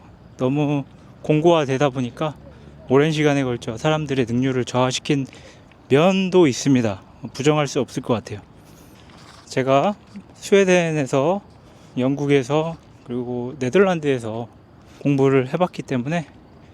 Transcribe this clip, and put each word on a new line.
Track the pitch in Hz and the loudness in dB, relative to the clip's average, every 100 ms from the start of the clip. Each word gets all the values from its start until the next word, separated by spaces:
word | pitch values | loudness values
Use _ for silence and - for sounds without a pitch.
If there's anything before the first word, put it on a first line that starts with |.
| - - - - | -20 -20 -18 -4
너무 | 131 143 147 147 135 - - - | -2 0 -2 -2 -6 -14 -20 -8
공고화되다 | - 151 170 165 139 131 143 | -2 2 4 2 2 0 0
보니까 | 131 120 - 156 - - - - - - | -2 -6 -6 -8 -8 -18 -20 -20 -14 0
오랜 | 131 156 | 2 2
시간에 | 151 147 143 | 2 0 0
걸쳐 | 131 120 - 113 | -2 -4 -8 -4
사람들의 | 156 156 147 135 113 | -2 -2 -2 -2 -2
능률을 | 120 135 127 120 | -2 -2 -2 -2
저하시킨 | 127 127 127 - 147 131 - - - - - - | 0 0 -2 -4 -4 -4 -12 -20 -20 -20 -18 0
면도 | 135 180 190 185 180 160 | 2 4 2 2 4 4
있습니다. | 117 143 127 113 95 - - 113 | 2 2 2 0 -4 -12 -18 -14
부정할 | - 139 151 143 | -4 0 0 0
수 | 147 | -4
없을 | 117 - | -6 -6
것 | 123 | -4
같아요. | 113 - 104 - - - - - - - - - - - | -4 -6 -14 -16 -20 -20 -20 -20 -20 -20 -20 -20 -20 -8
제가 | 139 131 135 175 208 - 202 - | -2 2 2 2 -2 -10 -20 -20
스웨덴에서, | - - 196 190 180 165 156 131 139 147 196 - - - - - 127 | -18 2 4 6 4 2 -2 0 0 2 0 -6 -20 -20 -20 -10 -2
영국에서, | 127 139 143 139 120 151 160 160 - - - | -2 0 2 2 2 -2 -2 -8 -16 -20 -10
그리고 | 123 120 123 123 143 | -8 -6 -8 -8 -6
네덜란드에서 | 127 180 190 175 147 127 113 113 117 - - - - - | 0 2 2 0 -2 -2 -4 -8 -10 -16 -20 -20 -20 -6
공부를 | 143 139 135 135 127 | 0 2 4 4 2
해봤기 | 170 180 - | -2 -2 -4
때문에 | - 127 127 170 151 - - - - | -6 -6 -4 -6 -6 -14 -20 -20 -20